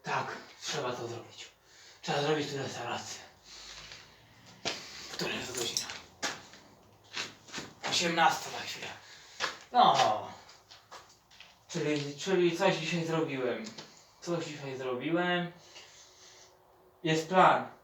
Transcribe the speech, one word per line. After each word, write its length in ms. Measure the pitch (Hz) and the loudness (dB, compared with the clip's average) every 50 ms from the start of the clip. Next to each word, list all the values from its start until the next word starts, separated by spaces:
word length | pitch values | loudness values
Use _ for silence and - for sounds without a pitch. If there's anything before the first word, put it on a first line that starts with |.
| _ | _
Tak, 220 | - - - - - - - - - - - - | -2 -2 -2 -2 -4 -8 -10 -14 -18 -18 -10 -8
trzeba 280 | - - 151 139 127 | -4 -4 -2 -2 -2
to 160 | 120 117 120 | -4 -4 -6
zrobić. 400 | 117 117 113 - - - - - - _ _ _ - - - - - - - | -8 -8 -10 -12 -14 -16 -18 -18 -18 _ _ _ -20 -20 -20 -20 -20 -20 -10
Trzeba 200 | - 170 147 143 | -4 -2 0 2
zrobić 280 | 143 151 156 147 143 143 | 2 2 2 2 0 -2
tu 60 | 143 | -2
restaurację. 600 | 135 135 - - - - - - - - - - - - - - - - - - - - - - - - - - - - - - - - - - - - - - - - - - - - - - - - - | -4 -4 -6 -6 -6 -6 -6 -6 -6 -6 -10 -12 -12 -14 -18 -20 -20 -20 -20 -18 -18 -16 -16 -16 -16 -16 -18 -18 -18 -20 -20 -20 -20 -20 -20 -20 -20 -20 -20 -20 -6 -6 -6 -6 -6 -12 -14 -16 -16 -14 -12
Która 220 | - - 175 196 214 | -8 -6 -4 -4 -4
jest 240 | 208 196 190 175 | -4 -6 -6 -4
godzina? 300 | 156 - - - - - - - - - - - - - - - - - - - - - - - - - - - - - - - - - - - - - - - - - - - - - - | -4 -4 -2 -2 -4 -4 -4 -10 -12 -14 -18 -10 -6 -6 -6 -6 -6 -14 -18 -20 -20 -20 -20 -20 -20 -20 -20 -20 -20 -20 -10 -8 -8 -8 -8 -10 -18 -18 -12 -12 -12 -12 -12 -14 -8 -4 0
Osiemnasta 600 | - - 180 170 170 165 170 - - - - - | 0 2 2 2 4 6 6 6 6 2 -4 -8
za 80 | - - - | -8 -8 -6
chwilę. 220 | - - - - - - - - - - - - - - - - - - - - - | -8 -8 -8 -10 -10 -12 -14 -16 -20 -20 -20 -20 -20 -6 -6 -6 -6 -6 -10 -16 2
No. 560 | 247 247 - - 247 - - - - - - - - - - - - - - _ - - - - - - - - - _ _ _ - - - - - _ _ - | 6 8 8 8 8 6 6 4 4 0 -4 -8 -14 -16 -20 -20 -20 -20 -20 _ -20 -20 -20 -20 -20 -20 -20 -20 -20 _ _ _ -20 -20 -20 -20 -20 _ _ -8
Czyli, 500 | - 165 147 147 151 143 139 143 147 - | -4 -2 0 0 0 0 -2 -4 -6 -6
czyli 380 | - 185 190 175 175 170 165 | 0 2 4 6 6 4 4
coś 180 | - 196 190 - | 6 4 4 4
dzisiaj 300 | 156 156 - 175 170 160 | 4 0 0 0 0 0
zrobiłem. 600 | 165 160 160 160 139 139 131 123 123 113 107 110 - - - - - - - - - - - | 2 2 2 2 0 0 0 0 0 0 -2 -6 -10 -10 -12 -16 -16 -20 -20 -20 -20 -20 -12
Coś 240 | - 175 170 160 143 | -4 -2 -2 -2 -2
dzisiaj 320 | 147 147 139 143 135 131 | -6 -8 -8 -8 -8 -6
zrobiłem. 720 | 127 131 127 123 123 139 156 165 175 180 180 180 175 170 170 - - - - - - - - - - - - - - - - - - - - - _ - - - - - - _ _ - | -4 -2 -2 -2 -2 0 2 2 2 2 2 2 0 0 -2 -6 -14 -20 -20 -20 -20 -20 -20 -20 -20 -20 -20 -20 -20 -20 -20 -20 -20 -20 -20 -20 _ -20 -20 -20 -20 -20 -20 _ _ 0
Jest 240 | 160 160 160 - | 2 2 2 2
plan. 400 | - 185 185 170 156 131 127 123 - - - | 4 6 8 8 8 8 4 0 -6 -12 -20